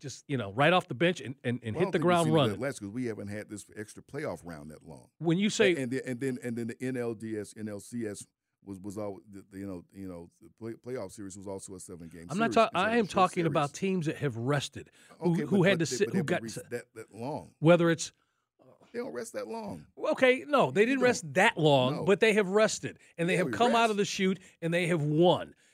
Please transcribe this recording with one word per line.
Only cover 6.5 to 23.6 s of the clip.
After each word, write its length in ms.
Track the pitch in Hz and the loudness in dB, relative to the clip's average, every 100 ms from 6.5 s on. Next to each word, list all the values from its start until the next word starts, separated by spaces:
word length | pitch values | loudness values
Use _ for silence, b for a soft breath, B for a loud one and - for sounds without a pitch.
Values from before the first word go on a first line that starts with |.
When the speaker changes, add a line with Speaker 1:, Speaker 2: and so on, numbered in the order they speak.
| 117 | -6
Speaker 2:
then 100 | 117 | -6
the 160 | 113 | -6
N 140 | 127 127 | -6 -4
L 180 | 117 | -4
D 240 | 110 113 107 | -6 -6 -8
S, 160 | 98 110 | -8 -10
N 120 | 107 | -10
L 120 | 101 | -10
C 260 | - 120 107 | -10 -8 -6
S 200 | 98 - _ _ _ | -8 -16 _ _ _
was, 140 | - 98 | -14 -12
was 180 | 101 98 | -10 -8
all 220 | 104 95 104 | -8 -10 -16
the, 120 | 98 90 | -20 -16
the, 80 | 95 | -12
you 60 | 98 | -10
know, 180 | 90 82 | -10 -12
you 120 | 98 95 | -14 -14
know, 220 | 87 85 _ | -14 -16 _
the 80 | 85 _ | -20 _
play, 140 | 113 | -14
playoff 380 | 113 120 127 95 | -12 -10 -10 -10
series 240 | - 98 98 | -12 -14 -12
was 100 | 98 | -10
also 280 | 98 - 92 | -10 -12 -16
a 40 | |
seven-game 460 | - 87 82 85 82 | -14 -16 -16 -16 -8
Speaker 1:
I'm 100 | 175 | -2
not 140 | 226 | 2
Speaker 2:
series 20 | 226 | 2
Speaker 1:
ta-, 60 | 220 | 2
Speaker 2:
instead 40 | 170 | 2
Speaker 1:
I 100 | 202 | 0
Speaker 2:
of 60 | |
a 40 | 240 | 0
Speaker 1:
am 60 | 208 | 0
Speaker 2:
short 40 | |
Speaker 1:
talking 360 | 202 185 185 165 | 2 2 2 0
about 240 | 151 143 | 0 0
Speaker 2:
series. 80 | - 190 | -2 -2
Speaker 1:
teams 140 | 185 151 | -2 -2
that 100 | - | -4
have 200 | 143 113 | -4 -2
rested, 540 | 123 143 - 101 - B B - | -2 0 -2 -10 -18 B B -2
who, 120 | 180 | 0
Speaker 2:
Okay, 100 | 165 | 2
Speaker 1:
who 160 | 147 196 | 2 4
Speaker 2:
but, 40 | 175 | 6
Speaker 1:
had 100 | 180 | 4
Speaker 2:
but 60 | 160 | 0
Speaker 1:
to 40 | |
Speaker 2:
they, 40 | 127 | 0
Speaker 1:
sit, 100 | 202 | 0
Speaker 2:
but 60 | |
Speaker 1:
who 80 | 190 | 0
Speaker 2:
they 20 | 147 | 0
Speaker 1:
got 80 | 170 | -2
Speaker 2:
haven't 140 | 113 | -4
Speaker 1:
s- 60 | - | -10
Speaker 2:
rested 120 | 98 | -10
that, 120 | 120 - | -10 -10
that 200 | 110 - | -18 -16
long. 360 | 104 127 139 80 _ | -10 -8 -8 -12 _
Speaker 1:
Whether 300 | 151 170 170 | 6 6 4
it's 220 | 160 - - _ _ _ _ 131 _ _ | 0 -4 -12 _ _ _ _ -20 _ _
Speaker 2:
They 60 | 233 | -10
don't 140 | 240 | -10
rest 200 | 233 226 | -10 -10
that 120 | 214 214 | -10 -8
long. 400 | 226 208 165 - | -10 -10 -12 -14
Speaker 1:
Well, 180 | - 294 | -4 0
okay, 320 | 302 262 254 285 | 4 4 4 2
no, 260 | 285 151 | 4 4
they 80 | 143 | 4
Speaker 2:
You 60 | 226 | 4
Speaker 1:
didn't 120 | 269 | 4
Speaker 2:
don't. 60 | 247 | 2
Speaker 1:
rest 260 | 233 156 | 2 0
that 220 | 135 220 - | 4 4 4
long, 400 | 156 139 127 160 | 6 6 4 0
Speaker 2:
No. 60 | |
Speaker 1:
but 140 | 165 196 | 2 4
they 120 | 220 | 4
have 140 | 208 185 | 4 2
rested, 500 | 202 214 - 131 - b - | 2 2 0 -8 -12 b -4
and 120 | 170 | 0
they 60 | |
Speaker 2:
Yeah, 40 | 175 | 0
Speaker 1:
have 80 | 160 | 0
Speaker 2:
we 60 | |
Speaker 1:
come 240 | 110 | 2